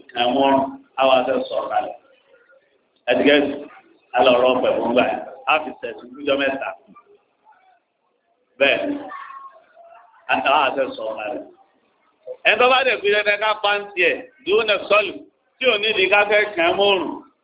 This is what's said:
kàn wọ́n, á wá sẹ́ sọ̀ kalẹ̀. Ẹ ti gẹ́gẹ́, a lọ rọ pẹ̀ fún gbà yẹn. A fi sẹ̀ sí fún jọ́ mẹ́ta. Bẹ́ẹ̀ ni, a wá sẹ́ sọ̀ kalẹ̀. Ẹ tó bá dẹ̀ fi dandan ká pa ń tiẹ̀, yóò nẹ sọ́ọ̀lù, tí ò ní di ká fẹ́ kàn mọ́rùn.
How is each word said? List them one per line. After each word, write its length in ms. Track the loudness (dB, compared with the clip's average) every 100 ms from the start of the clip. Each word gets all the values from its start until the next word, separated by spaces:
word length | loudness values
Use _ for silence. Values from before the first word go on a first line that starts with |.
| -12
kàn 220 | -2 0
wọ́n, 240 | 2 4 2 0 -8 _
á 120 | 0
wá 120 | 4 4
sẹ́ 160 | 2 -2
sọ̀ 200 | -2 -6 -4
kalẹ̀. 300 | -4 -4 -10 _ _ _ _ _ _ _ _ _ _ -2
Ẹ 40 |
ti 100 | 2
gẹ́gẹ́, 320 | 4 4 2 -4 -12 -20 _ _ _
a 60 | 2
lọ 100 | 4
rọ 160 | 6 4
pẹ̀ 180 | 2 0
fún 160 | 0 0
gbà 140 | 2
yẹn. 160 | 2 -2 -8 -14
A 120 | -2 -2
fi 140 | -2
sẹ̀ 180 | -12 -12
sí 120 | -12
fún 200 | -16 -10
jọ́ 140 | -2 0
mẹ́ta. 320 | 0 -4 -8 -12 _ -20 _ _ _ _ _ _ _ _ _ _ _ _ _ _ _ -2
Bẹ́ẹ̀ 180 | 0 0
ni, 160 | -2 -6 -10 -16 -18 -18 -20 -20 _ _ -20 -20 _ _
a 120 | -4 -2 2
wá 140 | 2 2
sẹ́ 140 | -2 -4
sọ̀ 220 | -6 -10
kalẹ̀. 320 | -10 -10 -10 -12 _ _ _ _ _ _ _ -18 -4
Ẹ 120 | 0
tó 120 | 4 4
bá 120 | 4
dẹ̀ 180 | 2 0
fi 100 | 0
dandan 300 | 0 0 -2
ká 100 | -2
pa 180 | -2 0
ń 100 | -2 -4
tiẹ̀, 260 | 0 0 0 -8 _
yóò 200 | 0 0
nẹ 120 | 2 -2
sọ́ọ̀lù, 360 | 2 2 2 -6 -18 _ _ -4
tí 40 | -2
ò 100 | 0
ní 140 | -2
di 120 | 0 2
ká 140 | 2
fẹ́ 200 | 2 2 0
kàn 240 | 0 -2
mọ́rùn. 400 | 2 2 2 -2 -10 -14 _